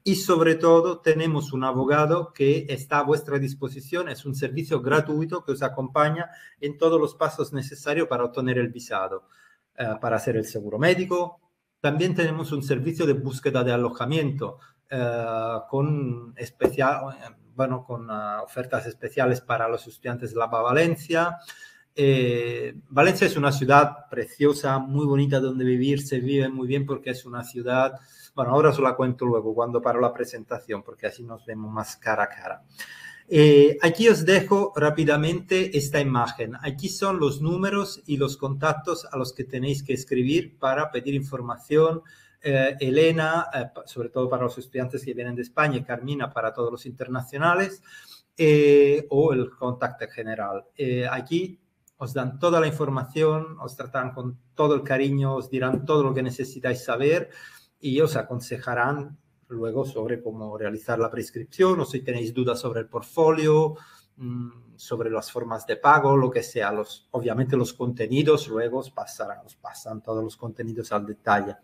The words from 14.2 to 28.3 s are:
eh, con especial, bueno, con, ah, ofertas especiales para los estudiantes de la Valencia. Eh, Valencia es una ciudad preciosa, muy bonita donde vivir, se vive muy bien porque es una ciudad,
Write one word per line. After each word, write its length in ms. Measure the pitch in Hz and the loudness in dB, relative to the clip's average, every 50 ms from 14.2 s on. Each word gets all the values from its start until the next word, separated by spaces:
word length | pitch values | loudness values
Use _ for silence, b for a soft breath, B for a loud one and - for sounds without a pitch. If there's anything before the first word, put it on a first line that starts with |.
| 151 135 127 135 113 98 - b b b b b _ - | 0 -2 -2 -4 -6 -8 -10 b b b b b _ -8
eh, 680 | 135 127 123 117 117 117 113 113 113 113 113 113 117 110 - - | -6 -4 -2 -2 -2 -4 -4 -4 -2 -2 -2 -2 -4 -6 -6 -4
con 640 | 139 135 139 151 151 143 135 123 120 120 120 117 - | -2 0 0 2 0 0 -2 -4 -6 -8 -10 -16 -14
especial, 800 | - 117 - - - - - 135 156 165 139 147 - 135 135 131 - 120 117 - _ _ _ 113 | -14 -14 -12 -6 -2 -2 -2 0 0 0 0 0 -2 -6 -10 -12 -14 -18 -20 -20 _ _ _ -4
bueno, 300 | 127 131 127 127 123 - | -2 -2 -2 -2 -6 -8
con, 260 | - 120 113 117 113 | -10 -12 -10 -10 -8
ah, 320 | 107 107 107 104 104 107 | -8 -6 -6 -6 -6 -8
ofertas 440 | 110 - - 131 123 - 127 113 107 | -8 -10 -8 -10 -6 -4 -4 -4 -4
especiales 540 | 120 - - - 113 - 143 131 123 120 123 | -6 -12 -10 -10 -6 -2 0 2 2 0 0
para 280 | - - 117 113 113 117 | -2 -4 -2 -2 -2 -2
los 180 | 117 113 - | -4 -4 -6
estudiantes 460 | 113 - - - 123 120 117 123 104 | -10 -16 -12 -8 -8 -8 -6 -8 -6
de 40 | 110 | -4
la 100 | 113 117 | -2 -2
Valencia. 920 | - 117 113 113 123 127 151 170 170 160 - - - 165 165 170 175 170 - B B B B B B B B B B - | 0 0 0 2 2 4 4 2 2 0 -4 -4 -2 0 0 0 0 -4 -8 B B B B B B B B B B -2
Eh, 800 | 151 143 139 135 131 127 120 120 120 120 117 120 120 123 120 - - - - | 2 4 4 4 4 2 0 0 -2 -2 -4 -6 -6 -8 -8 -10 -14 -14 -2
Valencia 380 | 131 139 151 190 185 - 196 | 4 4 6 6 6 4 2
es 100 | - - | 2 2
una 160 | 147 143 139 | 2 2 2
ciudad 560 | 139 139 131 127 143 143 - 190 - - - - | 2 2 4 6 8 8 8 6 0 -8 -16 -10
preciosa, 720 | - 165 156 - - - 143 147 143 143 - 135 135 135 | -8 -8 -8 -6 0 2 4 4 4 2 0 -2 -2 -2
muy 260 | 131 135 139 143 151 | -2 -2 -2 0 2
bonita 360 | 143 143 139 143 143 139 135 | 2 2 2 2 2 2 2
donde 220 | 131 131 131 131 | 0 0 -2 0
vivir, 380 | 127 127 127 123 127 139 143 139 | 2 2 2 2 2 2 2 0
se 200 | 139 - 139 127 | -2 -2 -4 -2
vive 280 | 123 135 139 139 131 131 | 0 0 2 2 0 0
muy 180 | 131 131 127 | -2 -4 -4
bien 200 | 123 139 143 139 | -2 -2 -2 -2
porque 240 | 139 139 - - 131 | -2 -6 -6 -6 -8
es 160 | 123 127 - | -8 -8 -10
una 180 | 127 120 120 120 | -12 -12 -12 -12
ciudad, 560 | - - 123 120 123 127 131 131 135 135 B B B B B B B | -10 -10 -6 -4 0 2 2 2 0 -2 B B B B B B B